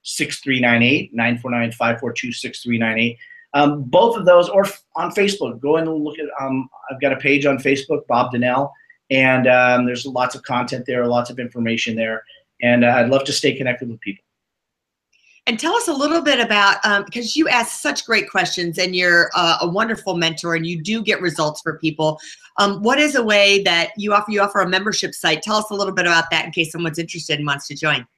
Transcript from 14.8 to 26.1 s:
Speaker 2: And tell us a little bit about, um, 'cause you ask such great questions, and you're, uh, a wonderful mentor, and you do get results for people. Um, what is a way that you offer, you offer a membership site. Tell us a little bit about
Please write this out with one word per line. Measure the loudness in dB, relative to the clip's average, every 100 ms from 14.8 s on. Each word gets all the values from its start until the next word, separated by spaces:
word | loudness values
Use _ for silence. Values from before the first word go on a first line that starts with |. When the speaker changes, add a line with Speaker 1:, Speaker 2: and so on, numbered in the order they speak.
| _ _ _ _ _ _ -4
Speaker 2:
And | -2
tell | 0 0
us | 0
a |
little | -2 0 2
bit | 2 0
about, | 2 4 4 2
um, | 2 0 -2
'cause | -8 -4 -2
you | 2
ask | 2 0 -6
such | -6 -6 -2
great | -2 0
questions, | -2 -2 -2 -4 -4
and | -2 0
you're, | 4 4 4 2
uh, | 2 2
a | 0
wonderful | 0 -2 -2 -4 -2
mentor, | -2 -2 -4 -4
and | -4
you | -6
do | -4 -4
get | -2 -2
results | -2 0 -2 -2
for | -10 -4
people. | -6 0 -2 -2 -14 -20 -12 0
Um, | 0 2
what | 0 2
is | 2
a | 2
way | 2 4 6 4
that | 2 0 -2 -4
you | 0 0
offer, | 2
you | 0
offer | 0 0
a | 0
membership | 0 0 -4 -6
site. | -4 -2 -2
Tell | 0 -2
us | -2
a | -4
little | -2
bit | 0
about | 2